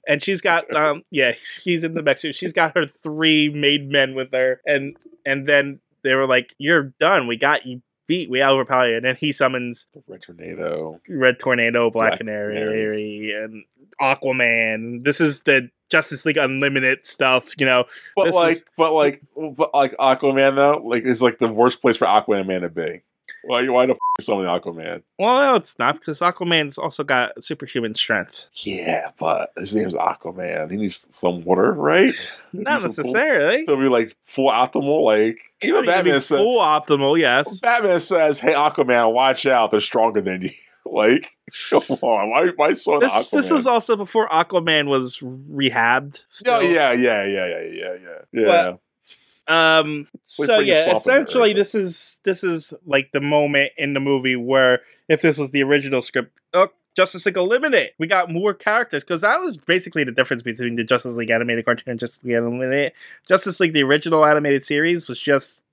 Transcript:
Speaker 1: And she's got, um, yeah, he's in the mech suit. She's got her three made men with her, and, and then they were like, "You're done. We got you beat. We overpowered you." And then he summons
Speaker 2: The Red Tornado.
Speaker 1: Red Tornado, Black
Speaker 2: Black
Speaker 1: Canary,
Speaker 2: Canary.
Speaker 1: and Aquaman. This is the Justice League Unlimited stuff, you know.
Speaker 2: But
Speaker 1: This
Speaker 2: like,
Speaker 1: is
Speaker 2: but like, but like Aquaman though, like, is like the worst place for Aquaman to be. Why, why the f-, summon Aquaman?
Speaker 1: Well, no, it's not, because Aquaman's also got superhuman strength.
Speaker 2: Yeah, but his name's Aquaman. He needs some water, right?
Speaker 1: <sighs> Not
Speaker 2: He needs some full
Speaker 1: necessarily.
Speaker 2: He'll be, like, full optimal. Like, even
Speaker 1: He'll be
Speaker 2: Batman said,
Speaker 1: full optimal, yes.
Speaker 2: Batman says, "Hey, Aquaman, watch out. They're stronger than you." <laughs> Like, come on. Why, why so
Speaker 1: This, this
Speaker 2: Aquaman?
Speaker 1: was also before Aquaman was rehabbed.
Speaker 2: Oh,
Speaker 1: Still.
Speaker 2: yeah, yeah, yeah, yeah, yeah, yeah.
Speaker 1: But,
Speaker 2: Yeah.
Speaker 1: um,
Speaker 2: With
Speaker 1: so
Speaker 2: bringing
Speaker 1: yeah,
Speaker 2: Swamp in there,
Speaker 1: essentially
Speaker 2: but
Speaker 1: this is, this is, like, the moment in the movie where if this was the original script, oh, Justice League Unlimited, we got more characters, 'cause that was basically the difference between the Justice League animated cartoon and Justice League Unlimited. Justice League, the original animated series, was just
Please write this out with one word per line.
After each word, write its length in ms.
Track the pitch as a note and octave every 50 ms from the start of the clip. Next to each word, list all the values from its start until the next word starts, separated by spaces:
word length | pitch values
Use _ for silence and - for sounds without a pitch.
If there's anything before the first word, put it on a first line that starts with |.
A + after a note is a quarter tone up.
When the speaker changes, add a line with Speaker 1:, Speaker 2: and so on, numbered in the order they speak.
| _
Speaker 1:
And 160 | - D3 D3
she's 180 | - G3 G3 F3
got, 340 | - F#3 E3+ E3+ - - -
um, 280 | D3+ D3+ D3+ D3 F3 - _
yeah, 220 | F3 C#3+ C3 A#2+ A#2 - - - - -
he's 200 | - F3+ F3 D#3+ E3
in 100 | D#3+ E3
the 80 | E3
mech 160 | D3+ D3 C3 -
suit. 160 | - D#3 C3+
She's 160 | - F3+ E3+
got 240 | D#3 F3+ E3 D#3 -
her 100 | F3+ D3+
three 600 | C#3 - _ _ D#3+ D3+ D#3 D#3+ D#3+ D#3 D3+ D3+ D3+
made 420 | D3 D3 D3 C#3+ C#3+ D3 C#3+ C3+
men 240 | C#3+ C#3+ C3+ C3 C3
with 180 | C3 C3 B2+
her, 280 | C3+ B2+ C3 C3 B2+ - _
and, 300 | D3 D3 C#3 C#3 C#3 - _ _ - - _ _
and 200 | C#3 C3+ C#3 C3+
then 340 | D3 D3 C#3+ C#3 C#3+ C#3 - _ _ _ _
they 120 | - C3+ C3
were 120 | C3+ C3+
like, 280 | C3 B2+ B2+ B2 - _ _
"You're 340 | C#3 D3 E3+ D#3 C#3 C3 - _
done. 260 | D#3+ E3+ G3 F3 B2+
We 100 | A#2 A#2 A2+
got 260 | C3+ C#3 D3 C3+ -
you 160 | B2+ B2 B2 - _ _ _ _
beat. 220 | - E3 F3+ D#3 -
We 140 | B2+ C3 C#3
overpowered 440 | C3+ C#3 C3+ B2+ B2 C#3 B2+ B2+ A#2+
you." 60 | A2+
And 80 | A#2 B2
then 100 | C3 B2+
he 160 | - D3+ D3+
summons 540 | C#3 - C#3+ B2+ C3 B2+ B2 A#2+ A#2 - - _ _
Speaker 2:
The 80 | - _
Red 140 | - F#2 -
Tornado. 800 | - - E2+ E2+ E2 E2+ F2 E2+ E2 D#2+ D#2+ D#2 D#2+ D#2+ D#2+ F2 _ -
Speaker 1:
Red 320 | F3 C#3 C3 B2+ B2 -
Tornado, 500 | - C3+ B2 A#2+ A#2 A#2 A#2+ A#2+ A#2 A#2
Black 200 | G#2 A2+ A2 A2
Speaker 2:
Black 80 | A2 -
Speaker 1:
Canary, 360 | A2+ A2 G#2+ G#2 G#2 G#2 G#2+
Speaker 2:
Canary. 760 | G#2+ G#2+ G#2+ G#2+ A2 A2 G#2+ G#2+ G#2+ G#2+ G#2+ G#2 G#2 G#2+ G#2+
Speaker 1:
and 320 | G2+ G#2+ A2 A2 A2 G#2+ - _ _ _ C#3 _ _ -
Aquaman. 1040 | C#3 C3+ C3+ - - C3 B2+ C3 B2 A#2 A#2 A#2 A2+ A2 A2 A2 A2+ A#2+ A#2+ A#2+ B2
This 160 | C#3+ C#3+ -
is 180 | E3+ D3+ C#3 -
the 280 | - D3+ C#3 C3 B2 B2 _ _ _ _
Justice 360 | - D#3+ D#3 - D3+ B2+ -
League 100 | D#3+ C#3+
Unlimited 720 | D#3 C#3+ C3 C3+ C3+ C#3+ C#3 C#3 C3+ C3 B2+ C3+ - _
stuff, 480 | - - - C#3 C3 C3 B2+ - - - -
you 60 | C#3
know. 200 | C3 B2+ B2 B2 - - - - - -
Speaker 2:
But 80 | G3+ F#3+
Speaker 1:
This 80 | E3+ F#3
Speaker 2:
like, 220 | F3+ E3+ E3 E3
Speaker 1:
is 80 | E3 - _ _
Speaker 2:
but 160 | - E3 D#3+
like, 300 | D#3 D#3 D3 C#3 C#3 - - _ _
but 360 | D3 D#3+ D3+ C3 B2+ D#3 - -
like 180 | C#3+ C3+ B2+
Aquaman 640 | - - C#3 C3 C3 - D3 C#3 C3+ C3+ C3+ C3+ C3+
though, 260 | C#3 C#3 C#3+ D3 D3+ -
like, 200 | A#2 A#2+ A#2+ A2+
is 180 | B2+ B2 A2+
like 160 | B2+ A#2+ A2+ -
the 100 | A#2+ A2+
worst 300 | A2 G#2+ A#2+ B2 - -
place 160 | - B2+ A2
for 100 | - A#2
Aquaman 540 | F2+ G2+ G#2+ - - G#2 G2 F#2+ F#2+ F#2 F#2
to 80 | F2 E2+
be. 340 | D#2+ E2+ E2 D2+ E2 F2+ _ _ _ _ _ - - -
Why, 240 | - B2+ B2 A#2+ B2 C3
why 180 | B2 B2+ B2+
the 60 | C3
f-, 320 | B2+ - - - B5 - -
summon 220 | - G#2+ G2 F#2
Aquaman? 560 | F2 E2+ F2 - - E2+ E2 - E2+ E2+ E2+ - _ _ -
Speaker 1:
Well, 200 | F#3+ A3+ B3+ C4
no, 160 | C#4+ C4+ B3
it's 220 | G3+ - - - -
not, 200 | A#2+ B2+ D3+ -
because 220 | - - D3+ -
Aquaman's 560 | F3 F3 F3 - F3+ F3 E3+ D#3+ D3+ C#3 C#3 -
also 260 | F3+ D#3 - - C#3+
got 380 | C#3+ C3+ B2+ A#2+ G#2+ - -
superhuman 520 | - - - - - - - B2+ A#2 G#2+ A2
strength. 500 | - - - A2+ F#2+ F2 - - - - _ _ - -
Speaker 2:
Yeah, 460 | G2+ - - E2 E2 E2 D#2+ E2 - - -
but 320 | D#2+ D#2+ D#2 D2 - - -
his 180 | - F#2+ G2 G#2
name's 200 | G#2+ G2+ F#2 E2
Aquaman. 760 | - E2+ F2 - - - - F2+ F#2 F2 F2 E2 D#2+ D#2 D#2
He 60 | F#2
needs 300 | G#2 G#2+ F#2+ - - - - -
some 280 | - - F2+ F2+ F2
water, 300 | E2 E2+ F#2 - G2+ -
right? 400 | G3 D3 C#3+ D3 D#3+ F3+ G3 C4 - - - - -
Speaker 1:
<sighs> 180 | - - _
Not 280 | - F#3+ G#3+ C4+ D4+ C4
Speaker 2:
He 40 | F#3+
needs 80 | - G#2+
some 100 | - C#3
full 80 | B2 C3
Speaker 1:
necessarily. 500 | A3 C#4+ D#4 C4 E3 C#3+ E3 - D4 D#4+
Speaker 2:
He'll 120 | E3+ D3 C3+
be, 80 | C3+ C3+
like, 260 | B2 A#2 A2+ A2+ - _
full 280 | - - - - C3+ C3+
optimal. 540 | G#2+ A#2 B2+ B2 - D3 C#3 C#3 D3+ D#3 D3+
Like, 340 | A2+ G#2+ G#2+ A2 A2+ A2+ - - _ _ _
even 120 | - - F4
Speaker 1:
He'll 40 | -
be 40 | - F3
Speaker 2:
Batman 320 | F3 F#3+ F3 E3 C#3+ C#3
said, 160 | C3 - D3+ C#3
Speaker 1:
full 220 | G#3 A#3 B3 A3+
optimal, 580 | F#3 D3+ D3+ D3+ D3+ - D3 C#3 C#3 C3+ D#3 E3
yes. 420 | D#3 B2+ B2 C3+ D3 - G#3 F#3
Speaker 2:
Batman 400 | - - A#3+ A#3+ G#3+ G3 F3+ E3
says, 400 | - - F#3+ E3 D#3 D3+ D3 -
"Hey, 120 | - D#3+
Aquaman, 600 | D#3 C#3 D3+ D3+ - - C3+ B2 B2 A#2+ A#2 A2+
watch 340 | A2+ B2 C3 C3+ C3 - -
out. 240 | C#3 C3 A#2+ A2 G2+
They're 100 | A2 G#2+
stronger 400 | G2+ - - A#2+ A2+ A2+ G#2 G#2+
than 220 | F#2 F#2+ F#2 F#2
you." 80 | F#2 F2 -
<laughs> 60 | - - - - _ _
Like, 520 | - - - G#2+ A2 - - - - _ _ _ - - - - -
come 100 | - - - - C3+ -
on. 260 | - B2 A2+ G2+ G2+ G#2+
Why, 220 | A#2 C#3+ F3 - -
why 180 | - D3 D#3 C#3+
so 260 | - - - D3 D3
Speaker 1:
This, 300 | A#3+ C4+ - - - -
this 180 | - D4 C4 C4+
Speaker 2:
Aquaman? 40 | D#4+
Speaker 1:
was 120 | C#4+ A#3+
also 300 | B3+ A#3+ A3+ - - A3+
before 320 | G3+ G3+ - - A3+ G#3+ -
Aquaman 580 | D#3+ D#3+ F3 - F#3+ F3 E3 E3 D#3+ D3+ D3
was 300 | C#3+ C#3 C3+ B2+ B2 -
rehabbed. 1000 | - C#3+ B2+ B2+ C3 C#3 D3 D3 C#3 C#3 B2 G#2+ A#2+ A2+ A#2 B2+ C3 C#3+ C#3+ C#3+ -
Speaker 2:
Oh, 60 | _ _
Speaker 1:
Still. 340 | - - G#3 B3 A#3+ A3+
Speaker 2:
yeah, 300 | F#3+ F3 E3+ D#3+ D3 C3
yeah, 320 | A#2+ B2 B2+ B2 A2 G#2 G2
yeah, 220 | G2 G2 G2 F#2
yeah, 160 | F2+ E2+ E2 E2 E2
yeah, 240 | E2 E2+ F2+ F#2 F2+ F2+ F2+ F2 E2 D#2 - _ -
yeah. 100 | A#2 A2
Speaker 1:
But, 360 | G2 F2 E2+ F2+ F2+ F2+ - _ _ _ _ _ - - - - - - _ _ -
Speaker 2:
Yeah. 300 | D#3+ E3 D#3+ D#3+ D#3+ D#3+
Speaker 1:
um, 300 | D3+ D3+ D3+ D3 C#3+ - - - _ - - -
Speaker 2:
With 80 | D3
Speaker 1:
so 100 | A#3+ A3+ G#3+
Speaker 2:
bringing 160 | G#3 G3 F3
Speaker 1:
yeah, 80 | D3+ E3
Speaker 2:
Swamp 40 | E3+
in 20 |
there, 60 | -
Speaker 1:
essentially 560 | - - B3+ C4 C#4 C4+ - - B3+ A#3 G#3+ G#3
Speaker 2:
but 40 | G3
Speaker 1:
this 160 | G3+ - -
is, 460 | A3 F#3+ F3+ E3+ - - - - - _
this 200 | G3 F#3 - -
is, 300 | F#3 E3 D#3+ - - D#3 - F#3
like, 260 | E3 C#3 C#3 C3 -
the 100 | - C#3+
moment 500 | C#3+ D3 D3 D3 D3 D3 C#3+ C#3 C#3 - - -
in 160 | C#3+ C#3+ C#3+
the 60 | C3+
movie 360 | C#3 C#3 C#3 C3 B2+ C3 B2+
where 460 | B2 A#2 B2 C3+ C3+ C3 B2+ B2 B2 - _ _ _ _ -
if 140 | D#3 D3+
this 160 | - E3 C#3+ D3
was 140 | C#3+ C3
the 100 | C#3 C#3+
original 400 | C#3 C3+ C#3+ C#3+ C3+ C#3 C3+ B2+
script, 360 | A#2 - - C3 B2 - _ _ _ _
oh, 160 | - F3+ G3 - - _ _ _ _
Justice 300 | - F#3 - - F3+ -
League 140 | G3+ F3 F#3
Unlimited, 520 | F3+ F#3+ A#3 C4 D4 D4+ B3+ F#3 B2 - - -
we 80 | D#3+
got 240 | E3 G3 F#3 G#2 F3
more 220 | E3 E3+ G3 G#3
characters, 500 | F#3+ - - G#3+ G#3+ A#3 A#3 - - C#3+ -
'cause 180 | - F3 D#3+
that 160 | F3+ G#3+ B3+ F4
was 160 | F#4 E4+ G#3+
basically 480 | C#3+ _ - F3 F#3 F3 F3+ - D#3+ C#3+
the 80 | B2+
difference 300 | A#2 C3 B2+ - B2+ A#2+
between 340 | A#2 B2+ A2 A#2 B2 A#2+ A#2
the 80 | A#2+ A2+
Justice 320 | A2 B2+ A#2+ - B2 A#2
League 140 | A#2 A#2 A2
animated 340 | A2+ A2+ A#2 A#2+ A#2 A#2 A2+
cartoon 200 | A#2+ A#2+ A#2 - C3
and 60 | A#2+ A2
Justice 220 | A#2+ A#2 - -
League 140 | - B2 A#2+
Unlimited. 560 | A#2 A#2 A#2+ A#2+ B2 C3 B2+ C3+ C#3+ C#3+ - - _ - - - - _
Justice 320 | - F#3+ F#3+ - G3+ E3+ -
League, 140 | F#3 E3
the 100 | D#3+ D3
original 440 | C#3 C3 D3 D3+ - E3+ E3 D#3 D3+
animated 380 | D3+ D3+ D3+ D3 D3 C#3 C3+ -
series, 420 | - D3 D3 D#3 E3+ F3 E3+ - -
was 100 | B2 -
just 460 | - D3 C#3+ C3+ - - - - - _